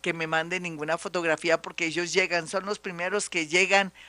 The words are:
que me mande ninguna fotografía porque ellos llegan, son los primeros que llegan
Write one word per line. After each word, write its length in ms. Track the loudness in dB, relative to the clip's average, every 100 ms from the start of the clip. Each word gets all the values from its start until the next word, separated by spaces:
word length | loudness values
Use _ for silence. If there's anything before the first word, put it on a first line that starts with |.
que 100 | -2
me 160 | -2 0
mande 320 | 0 0 -4
ninguna 380 | -4 -6 -2 -2
fotografía 640 | -2 -2 0 0 2 0
porque 240 | 0 -4 -2
ellos 260 | -2 2
llegan, 380 | 2 2 0 0
son 160 | -4 -4
los 120 | -6
primeros 520 | -6 -4 -2 -2 -2
que 180 | -4 2
llegan 460 | 4 6 4 4 -6